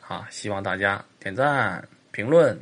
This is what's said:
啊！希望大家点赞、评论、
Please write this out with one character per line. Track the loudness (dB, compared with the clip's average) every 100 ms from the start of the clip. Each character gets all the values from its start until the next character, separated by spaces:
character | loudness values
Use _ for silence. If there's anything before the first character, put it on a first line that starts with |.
| -12
啊！ | -10 -10
希 | -10 -6
望 | -4
大 | -2 0
家 | 2 0 -6 _
点 | -6 0
赞、 | 2 2 0 -2 -10 _ _
评 | -6 2
论、 | 4 4 2